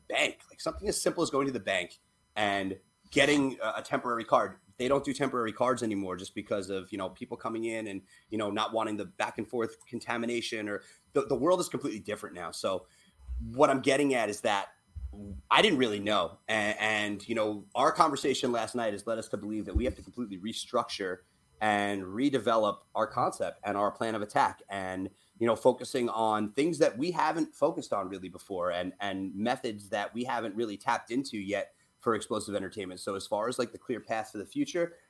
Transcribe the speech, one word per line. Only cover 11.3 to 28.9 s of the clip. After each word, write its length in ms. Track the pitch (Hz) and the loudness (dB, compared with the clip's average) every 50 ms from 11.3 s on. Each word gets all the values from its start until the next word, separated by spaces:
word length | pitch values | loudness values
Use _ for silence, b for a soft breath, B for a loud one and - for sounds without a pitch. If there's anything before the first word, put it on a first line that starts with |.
| 147 | 2
world 240 | 120 131 170 185 180 | 2 4 4 4 4
is 100 | 170 - | 2 0
completely 300 | - - - 139 107 202 | -2 -4 -4 -4 -4 -6
different 360 | - - 104 104 - 101 - | -6 -6 -6 -6 -6 -8 -10
now. 160 | 90 87 82 | -8 -8 -8
So 340 | - - - 107 95 92 - - _ _ _ _ _ _ - - - - 113 113 | -6 -4 -2 -2 -2 -2 -4 -8 _ _ _ _ _ _ -12 -8 -6 -6 -6 -4
what 180 | 113 123 147 147 | 4 6 6 6
I'm 120 | 135 131 | 6 4
getting 340 | 123 143 135 135 147 139 131 | 4 4 4 6 4 4 4
at 140 | 123 113 104 | 4 2 0
is 120 | 104 - | 0 0
that 260 | - 117 104 98 95 - - _ _ _ - - - - - 104 104 101 95 - - - | 0 2 2 2 0 -4 -10 _ _ _ -12 -10 -10 -8 -10 -10 -12 -12 -12 -12 -2 4
I 120 | 110 139 | 6 6
didn't 160 | 180 220 180 131 | 6 6 6 4
really 220 | 127 113 104 104 | 4 4 2 0
know. 400 | 98 104 107 101 87 82 - - _ - | 0 2 2 2 2 0 -2 -8 _ -2
And, 280 | 110 110 104 104 107 - | 0 2 2 2 0 0
and, 500 | 104 107 107 107 104 104 104 98 - - | 0 2 2 2 0 0 -2 -4 -4 -2
you 60 | 113 | 0
know, 300 | 113 107 107 107 104 98 - - | 0 0 0 0 -4 -8 -4 0
our 160 | 113 131 156 | 2 4 4
conversation 600 | - - 175 160 143 131 - 151 127 - - 127 | 6 6 4 4 4 2 2 0 2 2 2 0
last 220 | 120 117 110 110 - | 0 0 -2 -2 -2
night 200 | 123 117 110 101 | -2 -2 -2 -2
has 120 | 98 98 | -2 -4
led 140 | - 113 113 | -4 -4 -4
us 80 | 107 - | -4 -6
to 80 | - 104 | -6 -6
believe 280 | 98 104 107 107 98 | -4 -4 -4 -4 -4
that 100 | 92 92 | -2 0
we 100 | 104 120 | 0 0
have 100 | 123 95 | 0 -2
to 60 | - | -4
completely 380 | 92 - - - 123 101 98 90 | -8 -12 -10 -8 -8 -8 -8 -8
restructure 760 | 90 110 117 - - - - 120 120 - - - 101 92 92 - - _ _ _ _ _ _ - | -8 -6 -6 -8 -6 -2 0 0 0 0 -4 -6 -4 -4 -6 -6 -10 _ _ _ _ _ _ -2
and 420 | 107 107 104 104 101 101 101 98 95 | 2 2 2 4 2 0 -2 -2 -4
redevelop 760 | 90 95 110 135 143 139 131 101 120 113 113 107 101 98 - - _ - | -6 -2 0 0 2 2 2 2 2 4 4 4 4 2 0 -6 _ -2
our 100 | 101 110 | 0 0
concept 540 | 107 - 120 135 175 180 - 101 87 - - - | 0 2 0 0 0 0 -2 -4 -4 -4 -4 -4
and 140 | 101 98 101 | -2 0 2
our 140 | 104 101 | 2 0
plan 240 | 98 - 120 113 110 | 0 0 -2 -2 -2
of 80 | 107 104 | -2 -4
attack, 400 | 104 - 135 131 101 92 - - - | -2 2 2 2 2 2 -4 -8 -8
and, 400 | 98 98 95 92 92 92 95 98 - _ _ _ _ - | -6 -6 -4 -4 -4 -4 -6 -6 -8 _ _ _ _ 0
you 80 | 113 117 | 2 2
know, 80 | 113 | 4
focusing 540 | 104 - 131 123 - 127 - - 131 123 117 | 6 6 4 4 4 2 -4 -2 0 0 0
on 420 | 98 110 113 110 107 107 107 104 | 2 2 2 2 2 2 0 0
things 280 | 107 - 139 170 170 139 | 0 0 0 2 2 4
that 180 | 156 147 - 110 | 4 4 4 2
we 140 | 143 175 | -2 -2
haven't 420 | 175 156 147 156 156 165 156 151 - | 0 2 0 2 2 0 -2 -2 0
focused 380 | - 143 151 170 156 127 - - | 0 0 0 2 -2 -4 -4 -2
on 160 | 104 98 92 | -2 -2 -4
really 180 | 98 95 90 90 | -6 -8 -10 -10
before, 440 | 82 - - - 101 90 87 90 | -12 -14 -10 -6 -4 -2 0 0
and, 200 | 85 87 92 92 | 0 0 -2 -4